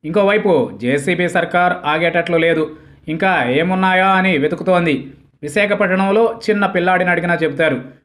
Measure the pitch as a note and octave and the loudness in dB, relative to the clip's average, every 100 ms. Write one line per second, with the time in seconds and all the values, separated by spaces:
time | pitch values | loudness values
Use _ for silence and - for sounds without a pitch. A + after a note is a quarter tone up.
0 | D#3 G3+ G3 G#3 G#3 D#3+ A2+ G2 A#2+ C#3 | -2 0 2 2 2 2 0 -4 -2 -2
1 | C#3+ F3 F3 F#3 E3+ F3+ F3+ F3+ D3 D#3 | 0 -2 0 -2 -2 0 0 0 -2 -2
2 | E3+ E3+ E3+ E3+ E3 D#3+ D#3 - - - | 0 -2 0 0 2 0 -2 -6 -20 -18
3 | - D#3+ F#3+ F3 B2 C3+ F3 F#3 F#3+ F#3 | -10 -2 0 0 0 0 0 0 0 2
4 | F#3+ F#3+ F#3+ E3 D3 E3 F3+ F3+ E3+ C#3 | 2 2 2 0 0 -2 0 2 2 -2
5 | - - _ _ D3 G#3 G#3 G3+ G3 F#3 | -6 -20 _ _ -6 -2 0 0 0 0
6 | F#3+ G#3 A3+ A3+ - G#3 G3 F#3 F3+ F#3 | 2 2 2 -2 -2 0 0 0 0 2
7 | F3+ F3 E3+ E3+ D#3 C#3 D#3 B2+ - - | 2 0 0 0 -2 0 0 -2 -8 -20